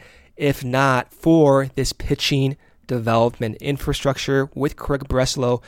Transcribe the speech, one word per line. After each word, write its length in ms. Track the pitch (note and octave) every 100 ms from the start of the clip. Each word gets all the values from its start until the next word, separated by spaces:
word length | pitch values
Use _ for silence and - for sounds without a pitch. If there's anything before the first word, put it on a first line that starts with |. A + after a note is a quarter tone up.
| - - _ -
if 280 | C#3+ -
not 480 | C3 B2+ C3+ B2+ -
for 560 | - E3 E3 D3 C3+ C3+
this 180 | - B2+
pitching 640 | - - C#3+ - C#3 C3+ C#3 _ _ -
development 720 | B2 A2+ A2+ A#2+ - A#2 -
infrastructure 920 | C#3+ C#3+ - C#3+ C#3 C3+ - C3+ C#3
with 220 | - C#3+ -
Craig 300 | - C#3+ -
Breslow, 560 | B2+ B2+ D3 B2 A#2+